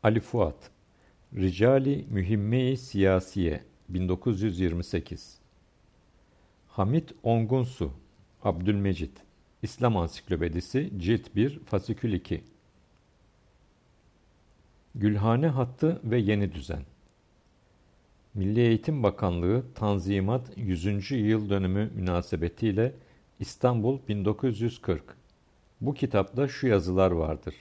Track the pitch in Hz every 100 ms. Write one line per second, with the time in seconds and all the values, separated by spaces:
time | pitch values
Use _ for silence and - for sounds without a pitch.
0 | 110 110 - 120 85 - - _ _ _
1 | _ _ _ - 95 87 117 135 135 139
2 | - 98 92 107 104 123 127 127 - 101
3 | 95 95 - 98 82 76 - _ - 90
4 | 90 92 127 101 107 87 90 85 82 87
5 | - - - - _ _ _ _ _ _
6 | _ _ _ _ _ _ _ - 98 156
7 | 160 - 120 117 110 131 123 - 78 67
8 | _ _ _ _ 101 82 90 101 98 87
9 | 76 - - _ _ _ - - 123 107
10 | 82 - - 87 85 82 - 127 175 101
11 | 85 113 - 98 127 147 - 101 - 104
12 | 113 92 - 78 - _ _ _ _ _
13 | _ _ _ _ _ _ _ _ _ _
14 | _ _ _ _ _ _ _ _ _ -
15 | 101 104 107 120 165 131 123 - 156 180
16 | 113 120 101 104 98 82 - 76 67 _
17 | _ _ _ _ _ _ _ _ _ _
18 | _ _ _ 104 95 110 120 113 - 151
19 | 107 - 98 87 87 117 123 - 107 101
20 | 87 101 95 123 123 95 107 90 90 101
21 | 95 131 104 110 104 98 92 98 107 104
22 | 90 87 90 85 85 - 113 98 123 -
23 | - _ _ _ - - 123 120 107 135
24 | - 104 98 107 131 104 117 - - 80
25 | - - _ _ _ _ _ _ 117 139
26 | - - - 120 139 - 131 101 90 92
27 | 95 87 78 78 - -